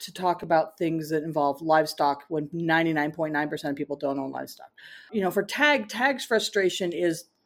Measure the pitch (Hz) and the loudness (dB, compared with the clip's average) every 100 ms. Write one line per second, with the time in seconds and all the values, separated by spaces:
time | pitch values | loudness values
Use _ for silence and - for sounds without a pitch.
0 | - - 185 175 165 165 156 - 170 160 | -14 -2 0 0 2 2 2 -2 -2 -2
1 | 151 156 160 156 143 139 160 156 151 - | -2 -2 0 0 2 0 4 4 4 2
2 | 147 143 - 156 151 170 165 160 165 156 | 0 0 -4 -6 -4 -4 2 2 2 0
3 | 147 160 156 147 147 151 147 143 147 143 | -2 -2 -2 -2 -2 -4 -4 -4 -6 -4
4 | 143 139 135 131 135 - - - - - | -2 -2 -6 -8 -10 -14 -20 -20 -20 -20
5 | - 220 180 196 196 - 294 285 208 214 | -6 -2 0 0 -2 2 4 4 0 0
6 | 262 262 - 220 220 202 185 185 180 165 | 0 0 0 0 2 2 0 0 -4 0
7 | 175 160 - _ | 0 0 -8 _